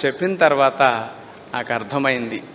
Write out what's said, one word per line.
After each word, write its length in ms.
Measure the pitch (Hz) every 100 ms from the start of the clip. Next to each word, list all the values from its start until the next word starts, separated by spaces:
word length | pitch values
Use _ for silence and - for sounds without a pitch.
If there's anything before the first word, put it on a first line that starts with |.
చెప్పిన 300 | 139 - 180 180
తర్వాత 400 | 160 139 135 131 135 113 113 - - - -
నాకు 200 | 123 117
అర్థమైంది. 640 | 117 104 139 139 127 113 110 -